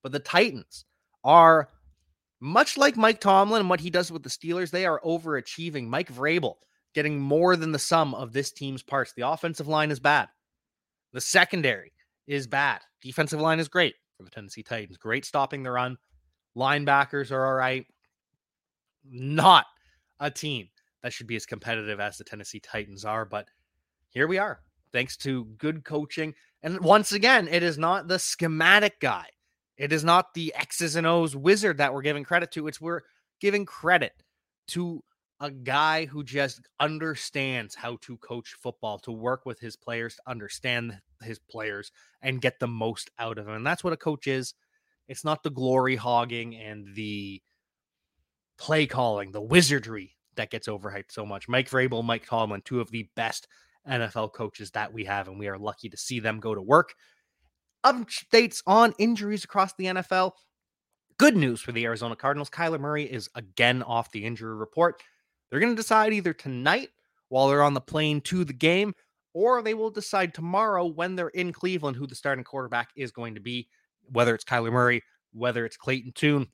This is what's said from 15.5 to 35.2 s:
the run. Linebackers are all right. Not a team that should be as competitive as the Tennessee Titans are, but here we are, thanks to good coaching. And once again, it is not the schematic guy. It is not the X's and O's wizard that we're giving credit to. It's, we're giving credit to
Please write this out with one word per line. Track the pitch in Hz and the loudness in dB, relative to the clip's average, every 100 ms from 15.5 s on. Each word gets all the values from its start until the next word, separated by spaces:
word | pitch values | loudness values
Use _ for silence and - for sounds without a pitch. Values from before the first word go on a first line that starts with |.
| 143 | -4
the | 131 | -4
run. | 123 127 127 _ _ _ _ _ 120 | -4 -4 -8 _ _ _ _ _ -4
Linebackers | 131 143 143 139 139 143 131 | 0 2 4 4 2 -2 -4
are | 135 131 | -2 0
all | |
right. | 131 131 131 - _ _ _ _ _ _ _ _ _ _ _ 139 | 0 0 -2 -8 _ _ _ _ _ _ _ _ _ _ _ -20
Not | 123 135 151 190 165 - _ _ _ _ _ | -10 -2 6 10 8 6 _ _ _ _ _
a | 143 | -8
team | - 151 127 95 _ _ _ | -6 -8 -8 -10 _ _ _
that | 123 | -12
should | - 113 | -12 -8
be | 113 | -8
as | - | -8
competitive | 113 117 113 107 101 | -12 -6 -6 -6 -6
as | 101 - | -8 -8
the | |
Tennessee | - 107 98 107 | -16 -16 -16 -18
Titans | - 110 104 98 107 | -12 -12 -10 -12 -6
are, | 110 | -6
but | 110 104 - _ _ _ _ _ _ | -6 -10 -12 _ _ _ _ _ _
here | 123 151 | -2 0
we | 190 | 0
are, | 202 135 _ _ _ | -2 -8 _ _ _
thanks | 123 131 - | -4 -4 -6
to | 139 131 110 110 | -6 -6 -8 -6
good | 151 160 - | -6 -6 -6
coaching. | 151 147 - 156 - _ _ | -6 -6 -8 -8 -10 _ _
And | 160 185 | -8 -2
once | 170 208 202 | 6 6 6
again, | 202 233 254 165 | 2 6 6 4
it | 170 | 2
is | 170 151 | 0 0
not | 165 190 170 | 0 0 0
the | 185 | -2
schematic | - - 165 156 165 208 208 _ | -2 -2 -2 4 6 6 6 _
guy. | 131 95 82 _ _ _ _ - | -2 -2 -8 _ _ _ _ -8
It | 143 | -2
is | 156 | 0
not | 160 175 180 | 4 4 4
the | 170 160 | -6 -8
X's | - - - 170 160 | -6 -8 -4 -2 0
and | 165 | 4
O's | 170 165 139 | 4 2 2
wizard | 151 208 208 143 | 4 4 4 2
that | 139 | 0
we're | 139 | 0
giving | 143 147 135 | -2 -4 0
credit | 175 170 | 0 0
to. | 165 156 | -6 -8
It's, | - | -8
we're | 160 170 _ _ _ _ | -8 -8 _ _ _ _
giving | 202 202 196 | 0 0 -4
credit | - 160 180 123 _ _ _ _ _ - | -4 4 4 2 _ _ _ _ _ -10
to | 175 175 160 _ _ | -6 -6 -8 _ _